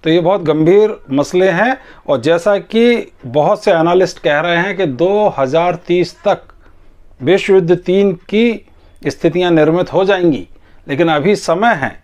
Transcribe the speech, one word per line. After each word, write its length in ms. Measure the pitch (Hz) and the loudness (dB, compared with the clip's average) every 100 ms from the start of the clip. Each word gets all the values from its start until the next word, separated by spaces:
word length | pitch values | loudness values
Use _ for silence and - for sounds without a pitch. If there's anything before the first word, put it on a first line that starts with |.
तो 60 | 160 | 0
ये 100 | 170 | 0
बहुत 200 | 170 156 | 2 -2
गंभीर 540 | 160 156 156 196 214 214 - | -2 0 4 4 2 -2 -6
मसले 380 | 135 143 180 190 | -4 -2 0 0
हैं 260 | 175 233 269 - - - | 0 -2 -2 -10 -18 -4
और 140 | 139 | -2
जैसा 360 | 127 165 208 202 | 0 0 0 -2
कि 540 | - 226 240 233 - _ 127 | -2 0 2 0 -4 _ -6
बहुत 360 | 131 151 202 | -2 0 0
से 80 | - | 0
एनालिस्ट 480 | 170 165 180 185 - | 2 2 2 0 -2
कह 200 | 170 147 | -2 -2
रहे 180 | 170 170 | 0 -2
हैं 180 | 190 185 | -2 -4
कि 80 | 180 | -4
दो 420 | 127 175 208 208 - | -2 0 0 0 0
हज़ार 380 | 131 156 175 170 - | -2 0 0 -4 -2
तीस 300 | 175 165 - | -2 -2 -4
तक 220 | 202 185 - - - - - - - - | -4 -4 -6 -20 -20 -20 -20 -20 -20 -8
विश्व 320 | 139 190 190 | 0 0 2
युद्ध 220 | 190 170 175 | 2 2 -2
तीन 380 | 180 190 202 180 - | 0 0 0 -2 -4
की 360 | 208 240 208 - _ _ - | 0 0 -2 -12 _ _ -10
स्थितियां 500 | 151 - 170 170 180 | -8 -4 -4 -2 0
निर्मित 420 | 165 151 170 175 | 2 2 0 -2
हो 100 | 170 190 | -2 0
जाएंगी, 420 | 196 175 123 85 - _ - - | 0 0 -2 -8 -20 _ -20 -10
लेकिन 220 | 139 165 | -2 0
अभी 260 | 151 151 202 | 0 0 -2
समय 360 | - 170 233 185 | -2 0 0 -2
है 200 | 127 - | -6 -10